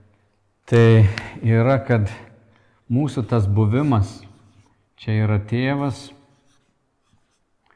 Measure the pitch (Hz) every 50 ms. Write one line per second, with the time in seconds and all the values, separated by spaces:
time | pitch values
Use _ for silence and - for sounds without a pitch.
0 | _ _ _ _ _ _ _ _ _ _ _ _ _ - 123 117 117 113 113 110
1 | 107 98 104 - - - - - - 113 113 113 117 127 135 131 - - 123 113
2 | 104 98 - - - - - _ _ _ _ _ _ _ _ _ _ - 120 131
3 | 151 139 - 139 110 - 123 117 101 98 101 107 110 104 110 131 151 147 123 104
4 | 98 - - - - - - _ _ _ _ _ _ _ _ _ _ _ _ _
5 | - - 110 107 110 104 107 101 104 107 117 120 127 131 143 143 143 139 - -
6 | - - - - _ _ _ _ _ _ _ _ _ _ _ _ _ _ _ _
7 | _ _ _ _ _ _ _ _ _ _ _ _ _ _ _